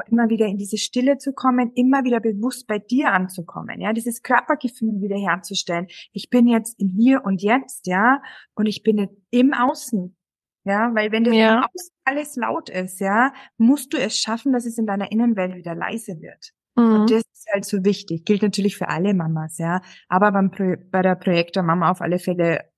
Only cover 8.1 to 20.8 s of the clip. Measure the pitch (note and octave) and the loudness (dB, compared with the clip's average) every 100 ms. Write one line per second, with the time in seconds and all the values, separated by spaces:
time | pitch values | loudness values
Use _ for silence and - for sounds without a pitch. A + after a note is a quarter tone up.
8.1 | C4+ - - - - G#3+ G3+ - G#3+ G3 | 2 -2 -20 -12 -4 -2 -2 0 0 -2
9.1 | - _ A#3+ C4 B3+ B3+ C4+ - G#3 F3+ | -8 _ 2 2 2 0 -2 -4 -6 -6
10.1 | - _ _ _ _ G3 G3 A#3+ A3 G#3+ | -12 _ _ _ _ -4 0 0 0 0
11.1 | A3+ A#3 A3+ A3 A3+ D4+ - - _ - | 2 4 4 6 4 2 -4 -18 _ -6
12.1 | C#4 D4 - A3 D4+ - F#3 F#3 - G3 | -4 -6 -6 -4 -4 -6 -6 -6 -6 -2
13.1 | G#3 C4 - - - A3+ C#4+ - D4+ G#3 | 0 0 -2 -10 2 4 4 0 -4 -2
14.1 | - - A#3 C#4 B3+ A#3+ A#3 A3 G3+ G3+ | -2 -4 -4 0 -2 -2 -4 -2 -2 -2
15.1 | G#3+ A#3+ G#3 F#3 F3+ F3 E3+ F3+ A3+ - | 0 2 2 -2 -6 -10 -8 -6 -8 -10
16.1 | D#3+ D#3+ - - _ _ - A#3 A3 G#3+ | -14 -16 -20 -20 _ _ 2 4 6 4
17.1 | A3 A3 _ - G3+ G3 G3+ F#3+ G3 - | 2 0 _ -4 -4 -2 0 0 0 -2
18.1 | E3 - G#3 G#3 G3+ G3 - - D#3 F#3+ | -4 0 0 0 0 -2 -2 -4 -2 0
19.1 | G3 D#3+ D#3+ D#3 - E3 F3+ - - - | 0 0 -4 -6 -6 -2 -2 -6 -16 -4
20.1 | F3+ G#3 G3 F#3+ - F#3+ F3+ | 2 2 4 0 0 -2 -2